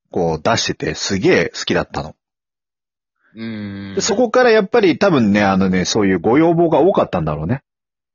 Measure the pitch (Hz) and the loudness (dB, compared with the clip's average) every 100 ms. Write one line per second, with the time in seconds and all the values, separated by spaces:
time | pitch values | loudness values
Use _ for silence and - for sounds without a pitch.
0 | _ - 85 78 98 113 - - 73 80 | _ -4 -2 -2 0 -2 -2 -6 -8 -6
1 | - 95 151 107 82 - - 87 - - | -6 -2 2 2 0 -6 -4 -4 -4 -8
2 | 147 - _ _ _ _ _ _ _ _ | -12 -16 _ _ _ _ _ _ _ _
3 | _ _ _ 110 113 107 104 101 98 185 | _ _ _ -16 -12 -10 -10 -12 -10 -6
4 | 208 208 240 254 254 220 196 240 190 127 | -4 -2 0 2 4 2 2 2 2 2
5 | 202 147 107 104 101 95 95 92 87 113 | 2 2 2 2 2 2 0 0 -2 0
6 | 98 92 95 135 165 170 170 151 180 196 | 2 2 2 2 2 2 2 2 2 2
7 | - - 156 151 160 139 - _ _ _ | 0 -2 -4 -4 -4 -6 -8 _ _ _
8 | _ | _